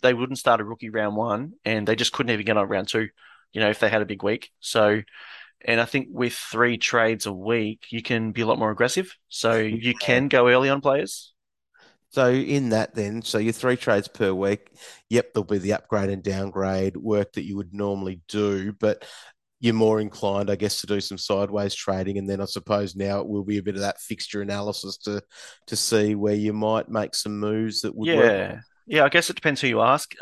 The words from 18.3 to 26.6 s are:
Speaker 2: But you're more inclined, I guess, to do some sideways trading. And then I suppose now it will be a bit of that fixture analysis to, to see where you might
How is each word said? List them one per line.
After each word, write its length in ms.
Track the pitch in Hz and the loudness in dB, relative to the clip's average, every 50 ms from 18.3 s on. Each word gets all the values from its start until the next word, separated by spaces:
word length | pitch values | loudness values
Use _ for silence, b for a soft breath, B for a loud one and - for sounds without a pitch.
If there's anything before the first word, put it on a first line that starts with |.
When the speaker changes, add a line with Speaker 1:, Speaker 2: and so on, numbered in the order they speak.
| - 104 104 101 101 95 95 104 | -2 -2 0 0 0 -2 -4 -6
Speaker 2:
But 320 | 101 - 110 107 104 - B B B B B B B _ _ _ _ _ 120 | -4 0 0 0 0 -2 B B B B B B B _ _ _ _ _ 0
you're 80 | 117 | 2
more 260 | 110 113 110 110 110 107 | 4 4 4 4 4 2
inclined, 520 | 107 104 - - - 101 98 101 101 98 | 0 -4 -6 -4 -2 -2 0 0 0 -2
I 60 | 101 | -2
guess, 260 | 95 104 101 - - | 0 -2 -2 -2 -4
to 40 | - | -4
do 140 | 95 104 101 | -2 -2 -2
some 160 | 95 - 98 | -2 -6 -8
sideways 580 | 90 - - 104 98 101 98 101 123 101 98 - | -8 -4 -2 0 0 0 0 -2 -2 -2 -2 -4
trading. 440 | - - - 95 95 92 95 98 98 | -4 -4 -2 -2 -2 -2 -2 -4 -4
And 100 | 98 98 | -4 -4
then 140 | 98 98 | -4 -4
I 20 | 101 | -4
suppose 500 | - - 98 - - 107 101 101 92 87 | -6 -8 -8 -2 0 0 0 0 -2 -4
now 260 | 98 98 98 101 101 | -4 -4 -2 -2 -2
it 60 | - | -4
will 180 | 104 104 101 95 | -4 -4 -4 -2
be 120 | 98 104 | -2 -2
a 60 | 101 | -2
bit 140 | 90 104 95 | -2 -4 -4
of 40 | 98 | -2
that 180 | 101 101 95 - | -4 -4 -4 -6
fixture 440 | - - 110 - - - - 101 | -10 -10 -10 -10 -8 -8 -8 -6
analysis 560 | 98 101 101 101 101 104 98 - - 98 95 - | -6 -4 -6 -4 -4 -6 -6 -6 -10 -10 -12 -10
to, 240 | - 104 104 101 - B B B B B B B B - | -6 -6 -6 -6 -8 B B B B B B B B -8
to 60 | 113 | -6
see 400 | - - - 117 107 104 107 107 | -4 0 2 2 4 4 2 2
where 200 | 101 104 104 104 | 2 0 0 2
you 180 | 107 107 107 | 2 0 -2
might 380 | 107 107 | -2 0